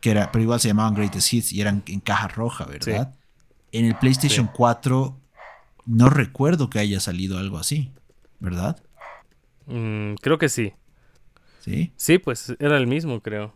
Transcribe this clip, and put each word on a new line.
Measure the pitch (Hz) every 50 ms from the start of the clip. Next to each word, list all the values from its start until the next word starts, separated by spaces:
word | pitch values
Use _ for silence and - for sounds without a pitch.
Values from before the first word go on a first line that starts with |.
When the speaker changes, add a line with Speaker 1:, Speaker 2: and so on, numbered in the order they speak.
Speaker 1:
que | - 117
era, | 107 104 101 -
pero | - 117 113
igual | 113 120 120
se | - 117
llamaban | 104 104 107 110 104
Greatest | 101 104 101 - 95 - - -
Hits | 120 110 - -
y | 98
eran | 104 104 101 101 -
en | - 92 98
caja | - - 101 - 107 98
roja, | - 110 113 120 - - -
¿verdad? | - - - - 117 113 101 127 131 -
Speaker 2:
Sí. | _ _ _ _ _ _ _ _ _ _ _ - 113
Speaker 1:
En | 117
el | 117 -
PlayStation | - - 131 131 131 - 143 - - 120 110
Speaker 2:
Sí. | -
Speaker 1:
cuatro | - 120 120 117 - - 131 127 131 135 135 135 - _ _ _ _ - - - - _ _ _ _ _
no | 120 113 113 120 127
recuerdo | 139 151 123 - - - 135 151 170 160 139 113
que | - 110
haya | 104 104 101 95
salido | - - 87 87 92 95 95 90
algo | 95 98 98 -
así, | 82 - 143 151 139 131 135 - _ _ _ _ _ _ _ _
¿verdad? | - 90 90 87 90 - 165 - _ - _ - - - - - _ _ _ _ _ _ _ _ _
Speaker 2:
Mm, | - 127 120 113 110 107 107 104 104 104 101
creo | - 131 156 156
que | 165 143
sí. | - - 113 101 - _ _ _ _ _ _ _ _ _ _ - _ _ _ _ _ _
Speaker 1:
¿Sí? | - - - - 165 175 _ -
Speaker 2:
Sí, | - - 156 180
pues | - - 123 - - - 123 -
era | 143 147 151 139
el | 131 120
mismo, | 131 156 165 160 127 110
creo. | - - 107 104 104 110 _